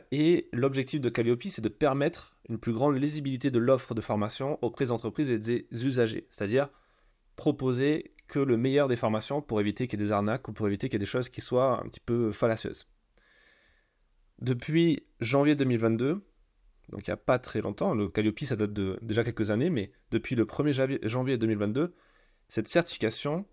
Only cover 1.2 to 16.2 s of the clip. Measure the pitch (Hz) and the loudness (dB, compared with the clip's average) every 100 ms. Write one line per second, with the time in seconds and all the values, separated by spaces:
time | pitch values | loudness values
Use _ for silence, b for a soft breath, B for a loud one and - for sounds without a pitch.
1.2 | 117 120 202 - 107 - 147 135 147 - | 2 0 -2 -4 -4 0 2 2 0 -2
2.2 | - _ - 113 - 113 147 135 147 151 | -12 _ -10 -6 -2 2 2 2 0 -2
3.2 | 139 131 139 123 120 131 - 110 - 107 | -4 -2 0 2 4 4 2 -6 -2 -2
4.2 | 107 - 135 151 117 - 131 113 113 98 | -2 -4 -6 -2 -4 -2 -2 -2 -4 -2
5.2 | 143 113 110 120 - 117 131 127 113 - | 0 0 0 -4 -4 -6 -2 2 2 0
6.2 | - - 101 127 143 b b b b b | -10 -6 0 0 0 b b b b b
7.2 | _ - 156 143 131 123 139 160 - _ | _ -4 -2 0 0 2 2 0 -4 _
8.2 | - 147 135 117 135 139 139 117 113 107 | -6 0 2 2 4 2 2 2 0 0
9.2 | - 143 143 107 104 101 123 104 104 104 | -2 -6 -2 0 0 -2 -4 -2 0 0
10.2 | 104 117 - 107 107 101 131 107 98 127 | 0 -2 -6 -4 -2 -2 -2 -2 -2 -2
11.2 | 123 - - 123 131 117 113 - - 120 | -4 -8 -2 2 2 0 -4 -10 -2 0
12.2 | 110 101 120 110 - - - _ _ b | 0 0 0 0 -6 -10 -16 _ _ b
13.2 | b b b b b b b b b _ | b b b b b b b b b _
14.2 | _ - 123 127 - 160 170 147 - - | _ -6 -2 -2 0 2 4 2 -4 -6
15.2 | 113 139 143 147 131 117 113 113 131 190 | 0 4 4 4 2 2 2 2 0 -2